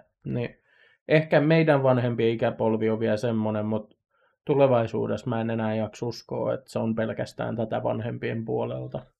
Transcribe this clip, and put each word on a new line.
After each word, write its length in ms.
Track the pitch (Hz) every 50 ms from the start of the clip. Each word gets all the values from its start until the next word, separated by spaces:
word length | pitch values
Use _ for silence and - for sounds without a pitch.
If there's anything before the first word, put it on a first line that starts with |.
| - _ _ _ -
Niin 320 | - 131 123 120 - - _ _ _ _ _ _ _ _ _ _ -
ehkä 320 | 151 156 156 156 175 151
meidän 420 | 143 156 160 165 160 156 147 139
vanhempien 520 | 135 131 127 123 120 123 120 117 117 113 117
ikäpolvi 560 | 117 123 117 113 - 113 113 110 110 113 110
on 100 | 110 110
vielä 160 | 113 110 107
semmonen, 500 | 107 - 120 113 110 107 107 107 107 107
mut 320 | 107 110 107 - - _ _ _ _ _ _ _ _ _ _ -
tulevaisuudessa 840 | - 147 135 139 131 123 117 117 107 - 117 113 113 110 107 - 127
mä 100 | 120 113
en 100 | 113 113
enää 240 | 113 113 110 110 110
jaksa 320 | 110 110 107 - - 123
uskoa, 480 | 120 113 - - - 127 120 120 117 117
että 160 | 117 - -
se 80 | - 117
on 160 | 113 113 110
pelkästään 600 | 110 110 113 113 113 120 - - - 117 117 113
tätä 260 | 117 113 117 117 113
vanhempien 640 | 113 117 117 113 113 120 123 120 120 117 117 117 113
puolelta. 600 | 117 123 120 117 120 123 127 127 127 131 131 - _ _ _